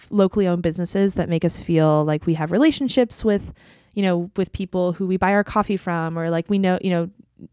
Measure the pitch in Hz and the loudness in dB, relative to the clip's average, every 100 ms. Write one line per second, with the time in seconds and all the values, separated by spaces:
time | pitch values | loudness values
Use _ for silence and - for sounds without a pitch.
0 | - 202 190 214 185 175 170 165 170 196 | -2 2 2 2 0 0 -2 -2 -2 0
1 | 196 190 170 165 170 - - 160 156 151 | 0 0 -2 0 0 -2 0 2 4 4
2 | 151 151 175 160 156 185 311 - 262 262 | 2 0 -2 -2 0 2 2 2 0 0
3 | 233 - 220 202 - - - _ _ 202 | 0 0 0 0 -4 -16 -20 _ _ -2
4 | 190 175 175 - 180 - 185 185 180 165 | 0 0 -2 -4 -4 -6 -6 -2 -2 -2
5 | 185 190 190 202 202 214 202 190 185 170 | -2 0 2 2 2 -2 -2 -4 -4 -4
6 | 160 165 165 170 170 196 190 185 185 170 | -4 -4 -2 -2 0 0 2 0 0 -2
7 | 170 - _ _ - | -2 -8 _ _ -20